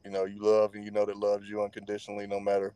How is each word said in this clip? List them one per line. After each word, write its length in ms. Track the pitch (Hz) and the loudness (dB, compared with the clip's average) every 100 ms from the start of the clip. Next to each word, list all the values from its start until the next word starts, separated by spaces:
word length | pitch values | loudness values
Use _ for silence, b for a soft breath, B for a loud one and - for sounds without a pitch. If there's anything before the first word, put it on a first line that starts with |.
you 60 | 98 | -4
know, 140 | 98 | -4
you 140 | 95 101 | -4 0
love 340 | 107 107 107 | 4 6 4
and 100 | 104 | 0
you 60 | 104 | -4
know 140 | 104 104 | 0 0
that 100 | 101 | 0
loves 320 | 104 104 101 | 0 0 -2
you 140 | 104 | -4
unconditionally, 640 | 104 107 98 104 - 101 101 | -4 -4 -8 -8 -6 -10 -4
no 140 | 101 | -2
matter 340 | 101 101 95 | 2 2 0